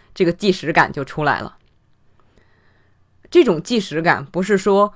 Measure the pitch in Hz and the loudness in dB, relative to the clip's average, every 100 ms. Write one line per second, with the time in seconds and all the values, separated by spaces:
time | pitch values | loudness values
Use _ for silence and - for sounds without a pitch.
0 | _ - 175 175 208 185 147 165 139 143 | _ -2 -2 0 -2 -2 0 0 0 -2
1 | 139 - 147 120 - - _ _ _ _ | -10 -4 -2 -2 -6 -16 _ _ _ _
2 | _ _ _ _ _ _ _ _ _ _ | _ _ _ _ _ _ _ _ _ _
3 | _ _ - 349 254 160 - 233 - 151 | _ _ 0 2 4 2 -2 -4 -2 -2
4 | 165 143 139 170 190 202 208 196 202 | 0 0 -2 -6 0 0 2 2 2